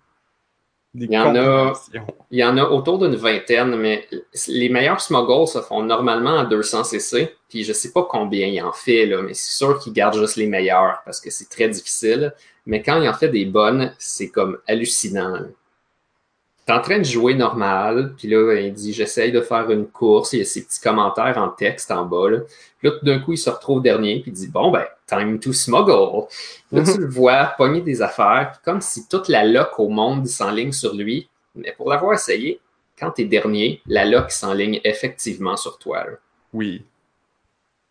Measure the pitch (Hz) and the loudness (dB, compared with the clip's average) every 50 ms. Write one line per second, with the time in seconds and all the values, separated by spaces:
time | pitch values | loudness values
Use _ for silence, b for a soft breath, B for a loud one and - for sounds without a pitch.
0 | _ _ _ _ _ _ _ _ _ _ _ _ _ _ _ _ _ _ - 123 | _ _ _ _ _ _ _ _ _ _ _ _ _ _ _ _ _ _ -12 -10
1 | 120 110 110 110 113 - - 127 127 135 135 135 135 135 135 - - - - 113 | -4 0 2 4 4 6 4 4 4 4 4 4 2 2 0 -4 -10 -14 -14 -14
2 | 107 107 - - _ _ - 123 120 120 127 131 143 151 147 135 135 156 180 190 | -12 -14 -16 -16 _ _ 0 2 2 4 4 4 4 4 2 2 2 0 0 2
3 | 190 165 127 107 110 113 110 101 - - 120 117 123 127 120 113 110 107 107 104 | 2 0 0 0 0 0 0 0 0 0 2 2 2 0 0 0 0 0 -2 -2
4 | - - - - - - - - - - - 127 123 123 127 123 131 151 185 139 | -4 -8 -12 -12 -12 -12 -12 -10 -8 -4 -2 -2 0 0 2 2 2 2 0 -2
5 | - - 160 123 120 120 123 139 165 - - 120 107 - - 107 110 113 113 113 | -2 0 0 0 2 2 4 2 2 2 0 -4 -6 -4 -4 -4 -2 0 0 0
6 | 127 123 113 113 120 135 160 156 131 117 107 107 107 - - - - - - 104 | 0 0 0 0 0 0 0 0 0 0 0 0 0 -2 -2 -2 -2 -2 -4 -6
7 | - - - 123 156 160 - _ _ _ - 113 104 101 107 - - 120 - 180 | -6 -2 -2 -2 -2 -2 -6 _ _ _ -10 -8 -6 -4 -4 -6 -6 -2 -2 -2
8 | 180 180 - 117 104 101 101 101 95 98 101 87 85 87 80 - - - 120 113 | -2 0 -2 -4 -4 -2 -2 -2 -2 -2 -2 -4 -4 -6 -8 -4 0 2 4 4
9 | 110 101 98 92 95 - 98 - - - - - 139 139 139 139 - 117 107 110 | 4 2 2 -2 -4 -6 -8 -10 -8 -8 -4 -2 0 0 0 0 -2 -4 -2 0
10 | 101 107 107 107 107 107 - 110 107 107 101 95 92 92 92 92 95 92 85 - | 2 2 2 2 0 0 0 -2 -2 -2 0 0 0 2 2 4 2 2 0 -4
11 | - - - - - 87 - - - - - - 113 110 107 95 - - - - | -8 -12 -14 -12 -12 -12 -12 -12 -14 -14 -4 -2 -2 -2 -2 -4 -8 -8 -6 -2
12 | 113 110 113 135 147 143 b b b b b b b 113 110 107 107 - 151 165 | 0 0 0 2 0 -4 b b b b b b b -6 -4 -4 -2 0 0 2
13 | 160 123 107 - 156 160 135 107 98 98 95 107 107 107 123 135 131 127 - - | 2 0 2 2 0 0 0 0 -2 0 2 2 4 4 2 2 0 -2 -6 -10
14 | - - - - 104 90 - 110 98 95 92 - - - 110 113 117 120 - - | -12 -12 -10 -8 -10 -4 -2 -2 -2 -2 -4 -6 -4 -2 -2 -2 -2 -2 -4 -4
15 | - 101 98 98 92 92 92 95 104 110 - _ _ _ _ _ _ _ _ _ | -4 -4 -4 -4 -4 -4 -6 -8 -10 -12 -16 _ _ _ _ _ _ _ _ _
16 | _ _ _ _ _ _ _ _ _ _ _ _ _ - 113 120 120 - 190 208 | _ _ _ _ _ _ _ _ _ _ _ _ _ 0 0 0 0 0 0 0
17 | 180 139 120 117 113 127 135 135 123 110 101 - 101 98 95 95 101 107 113 127 | 0 0 2 2 2 4 4 4 2 0 0 0 -2 0 0 0 0 0 0 0
18 | 139 139 135 - - 107 107 110 110 113 110 104 101 101 98 104 104 104 101 113 | -2 -4 -8 -10 -4 0 2 4 4 4 2 2 0 -4 -6 -8 -8 -8 -6 -4
19 | 107 104 - 123 113 120 120 120 120 - 117 113 113 113 110 107 104 - - - | -4 -4 -2 0 0 2 2 0 0 0 -2 -2 0 0 0 0 -2 -4 -4 0
20 | 123 110 107 107 - - - 120 101 - - - - - - - - 117 110 110 | 4 6 6 6 4 2 -2 -2 -2 -2 -4 -8 -8 -10 -10 -4 -2 0 2 2
21 | 104 98 - 110 113 127 123 117 101 85 - - 101 104 123 - - - - 90 | 2 0 0 0 0 0 2 0 -2 -2 -2 -2 -2 -2 -2 -4 -6 -6 -4 -4
22 | 90 87 87 87 95 98 110 117 B B B B B B B B - 147 147 - | -2 -2 0 2 2 2 2 0 B B B B B B B B 0 0 0 2
23 | 143 143 135 135 135 - 170 156 - - 113 - - - 139 131 127 120 104 107 | 2 2 2 2 0 -2 -4 -2 -2 -2 -4 -2 -2 0 0 2 4 4 4 4
24 | 110 104 107 123 - - 98 92 95 92 - 90 117 180 - - - - - _ | 2 0 -2 -2 -4 -8 -10 -12 -12 -6 -2 0 2 2 2 2 0 -4 -10 _
25 | _ - - 98 104 107 110 107 - 135 131 - - - 117 156 208 196 151 101 | _ -6 -4 -2 -2 -2 -4 -4 -4 -4 -2 -2 0 2 2 4 6 6 6 6
26 | 95 - - 104 107 B B B B B B B B _ - 143 156 180 190 202 | 4 2 0 -2 -6 B B B B B B B B _ 0 2 2 2 2 0
27 | 175 139 131 127 127 123 127 135 143 143 - - - 139 151 170 170 160 135 113 | -2 -2 0 4 4 6 6 6 4 2 2 2 2 2 2 0 -2 -2 -2 -2
28 | 107 98 - - 110 101 107 127 139 139 - - _ - 175 196 185 - - 120 | -2 -2 0 2 2 4 4 4 2 -2 -6 -8 _ -4 -4 -4 -4 -6 -8 -10
29 | 110 - - 190 185 - 147 110 107 110 117 127 147 - - - 107 104 107 107 | -6 -4 -4 -2 0 2 2 4 4 4 4 4 2 0 0 0 0 0 2 0
30 | 110 123 139 139 135 123 - - 104 98 107 110 120 139 139 - - 110 101 101 | 0 0 0 -2 -2 -4 -4 -4 -4 -2 -2 -2 -4 -4 -4 -4 -4 -4 -4 -4
31 | 101 107 120 151 170 - _ _ _ _ _ - - - - - - - 143 147 | -4 -4 -6 -6 -8 -10 _ _ _ _ _ -14 -14 -14 -12 -8 -4 -2 -2 0
32 | 175 202 220 - - - - 104 - 151 - - _ _ _ _ _ _ _ _ | 0 0 0 -2 0 -2 -4 -2 -2 -6 -8 -8 _ _ _ _ _ _ _ _
33 | 151 135 - - 117 104 107 104 - 107 107 104 107 123 - - _ - 113 101 | -10 -8 -4 -4 -2 0 0 0 2 0 0 0 0 -2 -2 -6 _ -2 0 2
34 | 98 104 113 127 139 - - - - 98 98 98 101 107 107 104 - 107 104 - | 2 4 4 2 2 0 -4 -6 -4 -4 -2 -2 -2 -2 -2 -2 -2 -2 -2 -2
35 | - 131 - - - 113 95 90 95 92 95 98 - - - - - - 80 85 | -4 -8 -8 -8 -8 -8 -8 -6 -4 -4 -4 -4 -6 -10 -12 -12 -10 -8 -8 -8
36 | 85 - - - _ _ _ _ _ _ - 113 107 101 90 98 - _ _ _ | -8 -8 -12 -16 _ _ _ _ _ _ -8 -6 -6 -6 -6 -10 -14 _ _ _
37 | _ _ _ _ _ _ _ _ _ _ _ _ _ _ _ _ _ _ | _ _ _ _ _ _ _ _ _ _ _ _ _ _ _ _ _ _